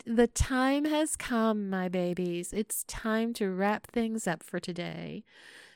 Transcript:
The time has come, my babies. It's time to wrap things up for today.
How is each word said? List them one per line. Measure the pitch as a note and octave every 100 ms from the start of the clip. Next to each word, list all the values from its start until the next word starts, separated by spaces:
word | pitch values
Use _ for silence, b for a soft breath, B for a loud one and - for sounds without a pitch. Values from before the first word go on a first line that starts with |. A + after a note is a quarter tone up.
The | - A#3 A#3+
time | - - C4 C4 C#4
has | D4+ D4+ D#4 -
come, | - A#3+ A3+ G#3+ G3
my | F#3+ F#3
babies. | F3+ F3 F3 F3+ E3+ F3
It's | G3 A3 -
time | - - A3+ A3 A#3
to | A#3 G3
wrap | F#3 G3 G#3 -
things | A#3+ A3+ A3 F#3+
up | E3
for | - F3
today. | - F3 E3+ D#3+ E3+ D#3+ - B B B B